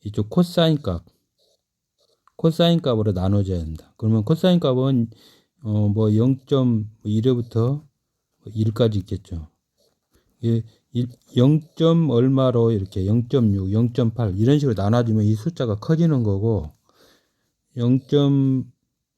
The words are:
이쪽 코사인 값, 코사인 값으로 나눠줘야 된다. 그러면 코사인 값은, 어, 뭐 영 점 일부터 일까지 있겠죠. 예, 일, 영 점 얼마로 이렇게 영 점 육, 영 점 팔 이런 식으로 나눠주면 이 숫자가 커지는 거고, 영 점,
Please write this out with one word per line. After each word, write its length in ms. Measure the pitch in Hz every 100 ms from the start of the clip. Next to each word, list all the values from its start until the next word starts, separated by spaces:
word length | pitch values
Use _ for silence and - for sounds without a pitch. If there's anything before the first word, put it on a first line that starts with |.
이쪽 260 | 104 101 104
코사인 520 | - 175 175 165 151
값, 240 | - 87 - _ _ _ _ _ _ _ _ _ _ _ _ -
코사인 460 | 165 160 170 170
값으로 320 | 147 113 107
나눠줘야 460 | 90 95 101 95 90
된다. 340 | 80 80 - _
그러면 280 | 110 110 107
코사인 340 | 165 185 175
값은, 520 | 151 127 131 131 113 - _ _ _ _
어, 240 | 107 104 104
뭐 260 | 101 110 107
영 300 | 123 135 -
점 440 | 139 127 113 107 -
일부터 840 | 110 107 123 120 117 113 120 143 - _ _ _ _ _ -
일까지 520 | 110 110 107 117 104
있겠죠. 500 | 90 95 - 85 76 _ _ _ _ _ _ _ _ _
예, 200 | 117 117 - _ _
일, 140 | 120 123 - _ 123
영 240 | 127 151 156 -
점 340 | 165 170 160
얼마로 640 | 120 131 135 131 120 117
이렇게 340 | 110 95 101 95
영 240 | 113 120
점 240 | 139 110
육, 180 | 98 95
영 220 | 110 120
점 200 | 120 117
팔 240 | 110 110 92
이런 220 | 113 147
식으로 140 | 143
나눠주면 500 | 98 101 120 117 110
이 120 | 107 107
숫자가 400 | 165 - 123 101
커지는 480 | - 160 170 139
거고, 500 | 107 98 113 104 76 - _ _ _ _ _ _ _ _ _ 123
영 280 | 120 127 -
점, 640 | 147 143 139 135 131 123 _ _ _ _